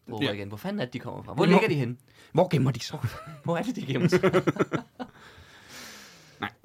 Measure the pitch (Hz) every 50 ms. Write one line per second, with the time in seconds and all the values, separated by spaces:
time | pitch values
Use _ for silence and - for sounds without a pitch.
0 | _ - 117 110 135 123 104 104 98 98 107 104 - 190 208 202 131 123 - 120
1 | - - 92 95 107 95 95 131 - 170 180 196 226 220 165 143 123 117 123 -
2 | _ _ _ - - - - 156 180 180 165 131 131 139 127 120 - - - -
3 | - - - - - - 160 - - 170 170 165 208 254 254 - - 131 135 -
4 | 180 - 180 170 190 185 - 185 - 160 - - - - - 240 - - _ -
5 | 247 - - - - - - - - - - - - - - - - - - -
6 | - - - - - - - - - - - _